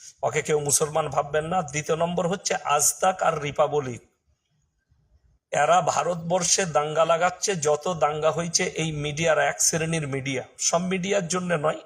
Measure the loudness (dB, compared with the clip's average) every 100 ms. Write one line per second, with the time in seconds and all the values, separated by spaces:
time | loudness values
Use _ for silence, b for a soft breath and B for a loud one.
0 | B B -2 -2 0 0 2 0 0 0
1 | -2 -2 -2 -2 -2 -4 -2 -6 -2 -2
2 | 0 0 -2 -2 -4 -4 0 2 2 2
3 | 0 2 0 0 -4 0 2 2 -2 -10
4 | -14 _ _ _ _ _ _ _ _ _
5 | _ _ _ _ _ 0 4 4 4 0
6 | -2 -4 -2 0 2 0 2 0 0 2
7 | 4 4 2 0 -4 0 2 0 0 0
8 | 0 2 0 0 -2 0 -2 -2 -4 -4
9 | -6 0 2 2 2 0 0 0 0 -2
10 | -2 -4 -4 -6 -8 -6 0 0 0 -2
11 | 0 0 0 -4 0 0 0 -2